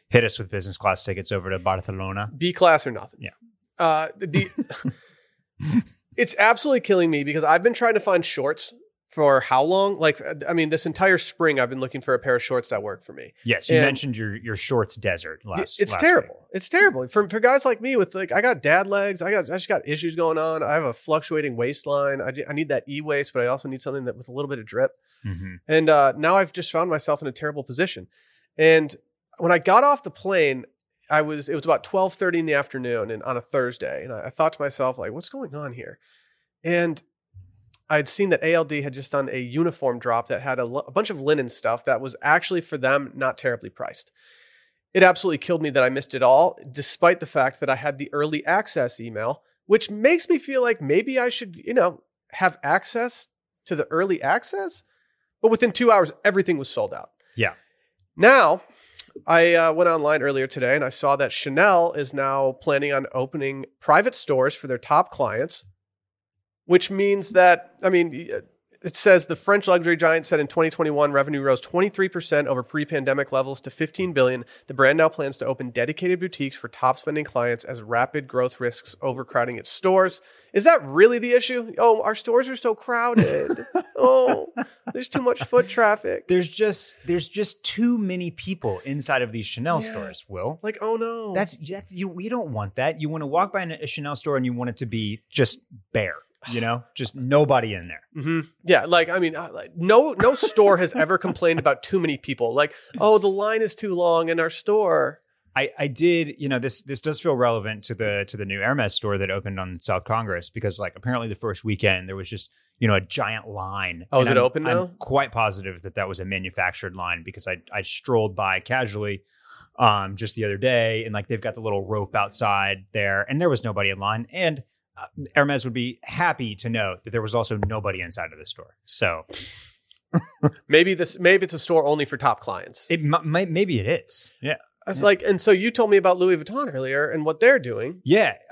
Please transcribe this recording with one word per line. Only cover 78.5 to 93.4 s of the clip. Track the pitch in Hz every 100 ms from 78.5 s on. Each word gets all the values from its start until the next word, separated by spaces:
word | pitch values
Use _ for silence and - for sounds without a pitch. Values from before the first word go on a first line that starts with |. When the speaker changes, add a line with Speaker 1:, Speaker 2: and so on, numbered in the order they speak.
| -
Speaker 2:
risks | 123 117 - -
overcrowding | 135 123 127 123 120 120
its | -
stores. | - 113 117 185 - - _ _
Is | -
that | 214 320
really | 143 143 220 240
the | 240
issue? | 240 247 247 226 -
"Oh, | 233 220
our | -
stores | 214 - 240 262
are | 254
so | 247
crowded. | 220 - 240 240 226 - - - - 240
Speaker 1:
<laughs> | 359 - -
Speaker 2:
Oh, | 254 262 254 - - 247 - _ -
there's | - 247
too | 285
much | 247 -
foot | - 247 190
traffic." | - 220 214 - - -
Speaker 1:
There's | 180 170
just, | - 214 - - - -
there's | 175 151
just | 208 202 -
too | - - 240 240
many | 196 180 175
people | - - 185 113 92
inside | 135 143 139 135
of | 120
these | 113 104
Chanel | - 143 165
Speaker 2:
Yeah. | -
Speaker 1:
stores, | - - - -
Will. | 95 104 160
Speaker 2:
Like, | 214 220
oh | 220 226
no. | 226 226 220
Speaker 1:
That's, | 185 202 -
that's, | 156 190 -
you, | 185 190 175
you | 202
don't | 247 175
want | 110 101
that. | - 139 156
You | 151
wanna | 156 143
walk | 160